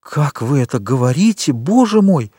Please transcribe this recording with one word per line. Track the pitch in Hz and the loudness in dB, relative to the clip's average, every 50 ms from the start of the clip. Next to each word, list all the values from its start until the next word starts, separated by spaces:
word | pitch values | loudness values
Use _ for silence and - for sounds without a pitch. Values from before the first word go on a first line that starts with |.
Как | _ - - 147 147 143 - - | _ -8 -4 -2 -2 -2 -4 -6
вы | 117 117 143 139 | -4 -2 0 -2
это | 123 - - 123 | -2 -2 -4 -8
говорите, | 101 98 131 131 123 123 127 147 196 226 208 - - - | -4 -4 -2 0 0 0 0 2 2 0 0 0 -4 -4
Боже | 135 117 117 151 208 254 254 214 202 214 | -4 -4 -2 0 2 2 2 4 2 2
мой! | 196 196 190 143 117 104 _ | 4 4 2 2 -2 -6 _